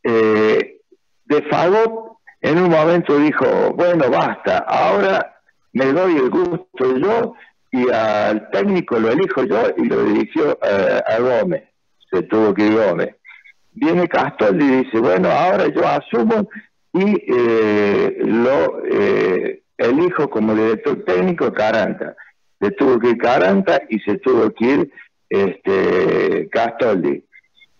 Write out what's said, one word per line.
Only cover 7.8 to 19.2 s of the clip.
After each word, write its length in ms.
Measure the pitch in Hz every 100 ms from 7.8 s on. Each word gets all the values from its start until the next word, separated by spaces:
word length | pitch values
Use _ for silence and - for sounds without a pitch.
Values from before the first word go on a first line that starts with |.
| 123
al 580 | 117 110 107 104 107 -
técnico 480 | 196 202 185 - 117
lo 100 | 113
elijo 320 | 139 190 -
yo, 200 | 117 214 240 -
y 80 | 117
lo 180 | 113
dirigió, 540 | 110 107 110 156 147 -
eh, 400 | 113 98 95 101 -
a 120 | 113
Gómez. 440 | 123 120 98 82 _ _ _ _ _
Se 100 | 92
tuvo 300 | 85 107 107
que 140 | 98 104
ir 60 | 107
Gómez. 400 | 104 85 87 - - - - _ _
Viene 340 | - 147 175 170
Castoldi 560 | 139 135 - 107 95
y 200 | 143 131
dice, 160 | 127 110
"Bueno, 300 | 113 185 180
ahora 380 | 143 175 196 156
yo 180 | 147 170
asumo 600 | 147 - 233 226 220 202 214 _ _ _
y, 220 | 170 202 202 -
eh, 920 | 123 117 113 107 104 101 107 101 -
lo, 580 | 110 110 120 147 165 - -
eh, 800 | - 101 104